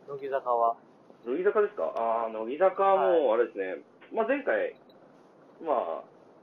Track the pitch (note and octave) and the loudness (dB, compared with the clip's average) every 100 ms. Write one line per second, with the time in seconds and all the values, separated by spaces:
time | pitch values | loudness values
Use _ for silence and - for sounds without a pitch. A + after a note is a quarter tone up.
0 | - C#3 C#3 C3+ B2+ A#2+ A#2 A#2 - _ | -14 -10 -4 -4 0 2 2 0 -10 _
1 | _ - A#2 D3 G3 G#3+ G#3 - - - | _ -14 -6 -2 0 2 0 -2 -4 -2
2 | A2+ A2+ A2+ A2+ A2+ D3 F#3 F#3 G3 F#3+ | -2 -2 -2 -6 -6 2 2 4 2 4
3 | F#3+ E3+ C3 A#2 A2+ G2+ F#2+ D#2+ - - | 4 4 4 2 0 -2 -8 -8 -14 -20
4 | - G#3+ A3 C#4 - G#2+ F2+ - - - | -8 -4 -2 -2 0 -2 -2 -8 -20 -20
5 | - - - _ - - E3 B2 E2+ D#2+ | -20 -20 -20 _ -20 -10 -4 -2 -2 -8
6 | - - - - | -12 -20 -20 -20